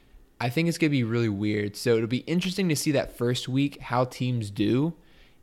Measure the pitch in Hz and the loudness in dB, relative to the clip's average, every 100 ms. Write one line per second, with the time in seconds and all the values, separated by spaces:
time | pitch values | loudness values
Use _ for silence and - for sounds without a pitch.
0 | _ - - _ 120 143 165 165 156 143 | _ -20 -20 _ -4 0 0 2 2 2
1 | 113 117 113 98 104 104 104 - 123 113 | 2 2 0 0 0 0 -2 -2 2 2
2 | 113 123 - 175 185 180 180 139 156 135 | 2 -2 0 -2 0 -2 0 0 2 0
3 | - - 120 123 - 131 143 - - 120 | -2 -2 -2 0 0 0 0 -2 -2 0
4 | 127 - 123 120 104 104 104 120 156 165 | 0 -2 -2 -2 -4 0 2 2 0 -4
5 | - - - _ | -18 -20 -20 _